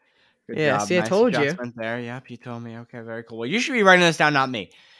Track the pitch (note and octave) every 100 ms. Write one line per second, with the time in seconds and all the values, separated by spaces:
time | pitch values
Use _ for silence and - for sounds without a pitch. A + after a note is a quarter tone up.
0 | _ _ _ _ _ - D#3 G#2+ G#2 -
1 | A2+ F#3 A#3+ C#3 C#3+ F3 B2 A#2+ A2+ A#2+
2 | A#2+ B2 - A#2+ - A#2 A#2 A2+ A#2 B2
3 | A2+ A2+ A#2 A2+ A#2 G3+ C4 B3+ G3 F#3
4 | F3 D#3 D#3 D3 C3+ B2 F2+ - _ -